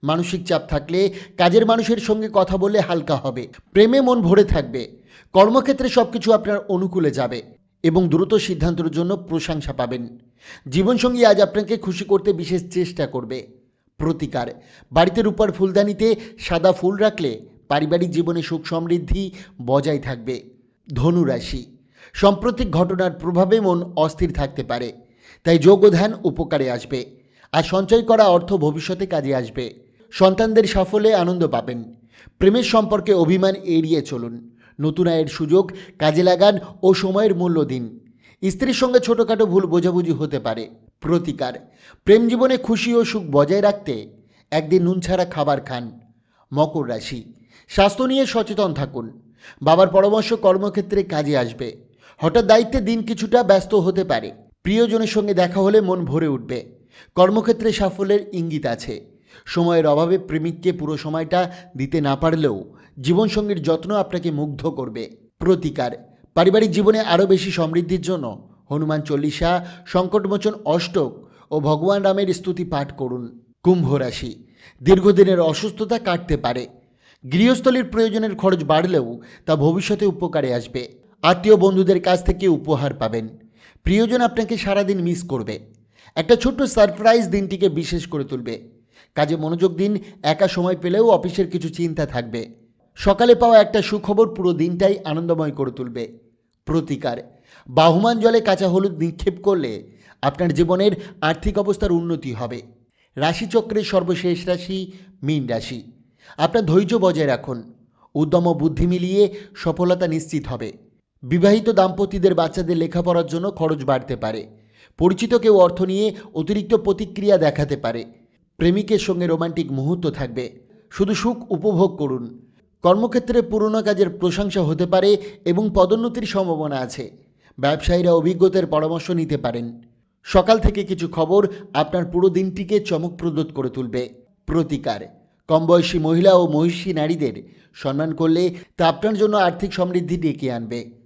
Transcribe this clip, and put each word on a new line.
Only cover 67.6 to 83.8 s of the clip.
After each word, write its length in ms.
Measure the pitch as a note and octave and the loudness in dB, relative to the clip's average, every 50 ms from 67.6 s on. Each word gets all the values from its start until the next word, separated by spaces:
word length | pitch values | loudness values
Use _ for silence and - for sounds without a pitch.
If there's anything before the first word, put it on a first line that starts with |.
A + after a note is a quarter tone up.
| E3 D#3+ D#3+ E3+ F3 D#3+ F#3+ F#3 | -2 -2 -2 -4 -2 -2 -4 -4
জন্য 480 | D3 D#3+ F#3 E3+ C#3 A#2 G2+ - - - _ _ _ _ | -2 -4 -4 -4 -6 -8 -12 -12 -18 -20 _ _ _ _
হনুমান 320 | C#3+ D3+ D#3+ D3+ D#3 D#3 D3+ | -6 -4 -2 -2 -2 -4 -4
চল্লিশা, 640 | D3+ D3+ C#3 C#3+ D3+ C#3+ - E3+ E3 F3 F3+ F3 - - - - | -4 -4 -2 -2 -2 -4 -2 0 0 0 0 -4 -8 -18 -20 -18
সংকটমোচন 640 | - - F#3 F#3 F#3 - G#3+ G3+ F#3+ G3+ G3+ - G#3+ G#3+ - - | -4 -2 -2 -2 0 -2 -2 -2 0 -4 -2 -2 -2 -4 -4 -4
অষ্টক 640 | - D#3 F3 E3+ - - F#3+ D3+ B2 - - - _ _ _ _ _ | -2 -2 -2 -2 -2 -2 -2 -2 -2 -6 -12 -20 _ _ _ _ _
ও 100 | D3 D#3 | -6 -2
ভগবান 420 | C#3+ D3 D3+ D3+ D#3+ F#3 G3+ G3+ G3 | 0 0 0 0 0 0 0 2 2
রামের 320 | G3 F#3+ F#3+ G3+ F#3+ F3 | 0 2 2 0 -2 -2
স্তুতি 300 | F3 F3+ F#3+ F3+ - F3+ | -4 -4 -6 -6 -6 -6
পাঠ 280 | F3 - C#3+ C#3+ C#3 - | -4 -4 -4 -6 -6 -8
করুন। 440 | - C#3 B2+ B2 B2+ A#2+ A#2 A#2 A#2 _ _ _ _ _ | -10 -8 -8 -8 -8 -10 -12 -16 -20 _ _ _ _ _
কুম্ভ 300 | F3 F3+ F#3 E3 C3 C#3 | 2 2 4 2 0 0
রাশি, 500 | C#3 C3 B2 A2+ - - B2+ G2 - - _ _ _ _ - _ _ B2+ | -2 -2 -4 -6 -8 -10 -12 -12 -14 -20 _ _ _ _ -20 _ _ 6
দীর্ঘদিনের 580 | C3+ F#3+ F#3 F#3 G3+ G3+ F3 G3+ F#3+ F#3+ F3 | 6 6 6 8 4 6 6 6 6 6 2
অসুস্থতা 580 | E3+ D#3+ D3+ - - G#3+ - - A3 G#3+ A#3 A3+ | 2 0 0 -2 -4 -8 -6 -6 -4 -4 -4 -4
কাটতে 380 | A3+ G3 F3 E3+ F3 - D3+ | -2 -2 -4 -4 -2 -4 -4
পারে। 320 | C#3 - A#2+ B2 B2+ B2 - - _ _ _ _ _ _ _ _ _ _ B2+ C3 | -4 -2 -4 -4 -4 -8 -10 -16 _ _ _ _ _ _ _ _ _ _ -4 0
গৃহস্থলীর 520 | F3+ G#3+ B3 B3+ A#3+ C4 C4 B3+ C4 B3 | 2 4 4 4 4 2 2 2 2 0
প্রয়োজনের 500 | F3 - A3 A3+ A3 G3 A3+ A3 A3 G3 | -2 0 0 0 0 0 -2 -2 -4 -4
খরচ 300 | - - F#3+ F#3 E3+ D3+ | 0 0 0 0 0 0
বাড়লেও 560 | C#3 D#3 D#3 E3+ F3+ F3+ D#3 B2+ A#2 A#2+ A#2 - - - - _ | 2 2 2 2 2 0 0 -2 -2 -8 -14 -16 -20 -20 -16 _
তা 100 | - D#3+ | -2 0
ভবিষ্যতে 500 | D3 C#3 D3+ E3 F#3+ F#3+ - G#3 - G#3 | 2 2 2 2 0 0 -2 -2 0 0
উপকারে 480 | G3+ F3+ F3+ F3+ E3+ - D#3+ C#3 C3 B2 | -2 -2 -2 -6 -4 -2 -2 -2 -2 -2
আসবে। 380 | A#2+ A#2 - - - B2 - - _ _ _ _ _ - | -4 -6 -6 -10 -10 -10 -10 -16 _ _ _ _ _ 2
আত্মীয় 340 | D#3 F3+ F3+ F3+ G#3+ G#3+ | 2 2 2 6 6 6
বন্ধুদের 440 | G3 F3 G3 F#3+ F#3 F#3+ F#3 G3 F3+ | 8 6 4 4 2 2 4 2 2
কাছ 240 | F3 F#3 F3+ F3 F3+ | 4 2 0 2 2
থেকে 240 | - F#3+ F3 F#3+ F#3+ | 0 -2 0 2 0
উপহার 460 | E3 C#3 - D3+ D#3 B2 C#3 C#3 - | 0 0 0 -2 -2 -2 -2 -4 -4
পাবেন। 340 | - - A2 A2 A#2 A2+ A2 - - _ _ _ _ _ - _ _ | -4 -6 -4 -4 -4 -8 -8 -14 -18 _ _ _ _ _ -20 _ _